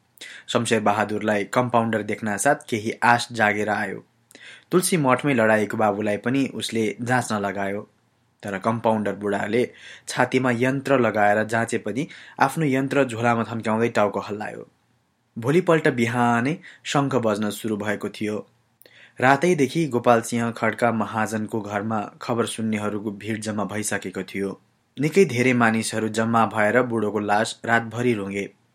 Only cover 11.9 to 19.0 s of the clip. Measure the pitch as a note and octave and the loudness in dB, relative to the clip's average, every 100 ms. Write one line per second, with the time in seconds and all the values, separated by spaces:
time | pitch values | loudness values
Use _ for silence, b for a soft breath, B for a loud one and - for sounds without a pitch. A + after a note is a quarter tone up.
11.9 | G#2 D#3+ B B B C3+ - D#3 C3 C3+ | -6 -8 B B B 0 2 0 0 0
12.9 | C3+ C3 A2+ A#2 A#2 A2 A2+ A2 A2 A#2 | 0 0 0 2 2 0 -4 -2 0 2
13.9 | A2+ G#2 G2+ F#2+ G#2 G#2 A2+ A2 _ _ | 2 2 0 -6 -8 -10 -12 -16 _ _
14.9 | _ _ _ _ - A#2 E3 F3+ D#3+ D#3 | _ _ _ _ -6 0 2 4 4 4
15.9 | B2+ A#2 A#2+ B2 A#2 B2 F3 B B - | 2 0 2 2 2 0 -4 B B -2
16.9 | D3 C#3 C3 A2+ G#2 G#2+ G2+ A2+ G#2+ G#2 | 0 2 0 0 0 -2 -4 -4 -4 -2
17.9 | G2+ G#2 - G#2+ G#2+ - _ _ _ b | -4 -6 -6 -6 -6 -8 _ _ _ b
18.9 | b | b